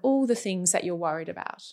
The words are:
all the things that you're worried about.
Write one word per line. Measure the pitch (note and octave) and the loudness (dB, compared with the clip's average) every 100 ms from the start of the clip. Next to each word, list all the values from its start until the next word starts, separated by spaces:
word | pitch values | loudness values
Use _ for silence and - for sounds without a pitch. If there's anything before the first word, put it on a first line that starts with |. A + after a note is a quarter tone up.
all | C4+ C4+ B3+ | 2 4 4
the | A#3 | 2
things | G3+ F#3 F3+ | 0 0 2
that | - | 2
you're | F3 E3+ | 0 -2
worried | E3 D#3+ D#3+ | 0 -2 -4
about. | - - - - | -8 -8 -10 -16